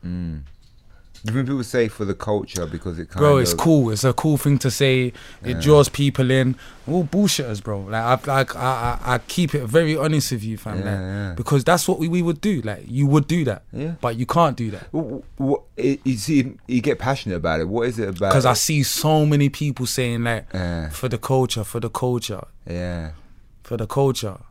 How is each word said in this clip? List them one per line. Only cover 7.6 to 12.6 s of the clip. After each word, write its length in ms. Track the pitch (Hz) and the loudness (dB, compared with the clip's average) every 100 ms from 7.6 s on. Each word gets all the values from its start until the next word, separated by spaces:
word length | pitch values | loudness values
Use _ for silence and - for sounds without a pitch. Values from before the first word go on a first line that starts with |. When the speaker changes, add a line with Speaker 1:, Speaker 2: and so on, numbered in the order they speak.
Speaker 2:
bro. 200 | 104 104 | -6 -6
Like, 460 | 95 110 117 127 - | -4 -2 2 2 2
I, 60 | |
like, 220 | 135 131 - | 0 0 0
I, 440 | 123 131 120 120 | -2 0 -2 -2
I, 100 | 120 123 | 0 -2
I 20 | |
keep 380 | - - 170 147 | 0 -2 0 0
it 100 | 120 | 2
very 320 | 139 165 156 | 4 4 2
honest 340 | 151 151 - | 2 2 0
with 120 | 120 | -4
you, 140 | 107 110 | -6 -8
fam. 200 | 110 104 | -6 -6
Speaker 1:
Yeah, 60 | 98 | -4
Speaker 2:
Like, 140 | 101 | -4
Speaker 1:
yeah. 340 | 92 101 98 85 | -4 -6 -6 -6
Speaker 2:
because 280 | 117 143 | 0 0
that's 240 | 123 170 - | 4 2 2
what 100 | 170 | -2
we, 100 | 160 | 0
we 140 | 175 | 0
would 180 | 170 151 | 0 -2
do. 220 | 208 175 | -2 -2